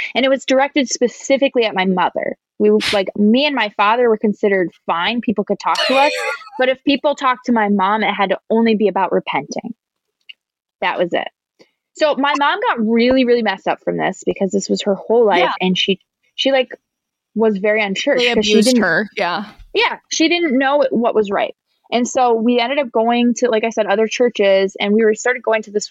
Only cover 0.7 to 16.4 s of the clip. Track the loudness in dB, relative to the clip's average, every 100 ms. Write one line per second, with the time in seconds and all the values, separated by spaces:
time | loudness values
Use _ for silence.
0.7 | 0 -2 0 -2 -2 -2 2 2 0 -2
1.7 | 0 0 0 0 -2 -6 -8 _ 0 2
2.7 | 2 2 -2 -2 0 2 4 2 -2 -4
3.7 | 0 2 2 2 2 0 0 0 2 -2
4.7 | _ -6 -2 -2 -2 -4 -4 -4 -4 -2
5.7 | -2 0 2 2 0 -8 -10 -12 -4 -2
6.7 | 0 0 0 0 -2 -2 -2 -2 0 0
7.7 | 0 0 0 -2 -2 -2 -2 -2 0 2
8.7 | 2 0 0 0 -2 -2 -8 -6 -10 -12
9.7 | -16 _ _ _ _ _ -20 _ _ _
10.7 | -8 -6 -2 -2 -4 -6 _ _ _ _
11.7 | _ _ -2 0 0 -2 0 0 0 -2
12.7 | -2 0 2 4 4 2 2 0 -4 -4
13.7 | -4 -4 -2 -4 -4 -6 -2 -2 -2 -2
14.7 | -2 -2 -4 0 2 4 4 0 0 -2
15.7 | 0 -2 -4 _ _ _ -4